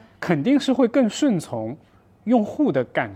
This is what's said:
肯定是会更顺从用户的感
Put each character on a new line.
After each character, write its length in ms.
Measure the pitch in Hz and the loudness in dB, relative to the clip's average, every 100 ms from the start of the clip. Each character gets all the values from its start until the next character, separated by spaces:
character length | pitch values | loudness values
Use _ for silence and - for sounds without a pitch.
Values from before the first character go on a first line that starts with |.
| - - | -14 -12
肯 220 | - 165 | -2 -2
定 160 | 156 277 | 2 2
是 140 | - | 2
会 140 | 254 240 | 2 2
更 200 | 285 233 | 2 0
顺 300 | - 294 190 | 0 0 0
从 380 | - 117 110 147 _ _ _ _ | -4 -8 -8 -12 _ _ _ _
用 200 | - 247 | 0 0
户 280 | 208 - 277 | 0 -2 0
的 100 | 135 | 0
感 260 | 120 - 120 | -2 -4 -4